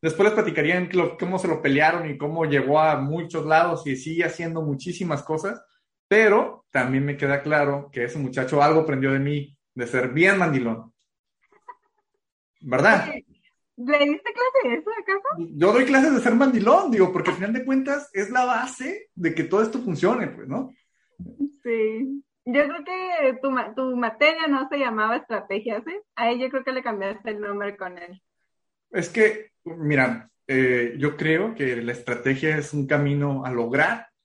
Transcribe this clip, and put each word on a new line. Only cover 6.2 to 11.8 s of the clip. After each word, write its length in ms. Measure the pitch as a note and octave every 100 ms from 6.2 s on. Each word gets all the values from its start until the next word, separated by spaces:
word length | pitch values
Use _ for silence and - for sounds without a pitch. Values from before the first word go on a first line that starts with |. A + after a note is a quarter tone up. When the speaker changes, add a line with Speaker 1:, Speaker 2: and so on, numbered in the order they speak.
| G#3+ G#3+ - - _
Speaker 1:
también 340 | C3+ B2 C3+ C#3+
me 100 | C#3+
queda 280 | C#3 C#3
claro 460 | D3+ D3+ C#3+ C#3+ C#3+
que 100 | B2 A#2+
ese 120 | D3+
muchacho 420 | B2+ C3+ B2+ D3
algo 200 | D3 D#3
aprendió 300 | D#3 C3+ C3+
de 60 | C3+
mí, 360 | C#3+ D3 C#3+ _ _ B2+
de 120 | A#2+
ser 220 | B2+ B2+
bien 280 | D3 F#3+ F#3+
mandilón. 520 | E3 C3+ A#2 A2 - _ _ _ _ _ _ _ - -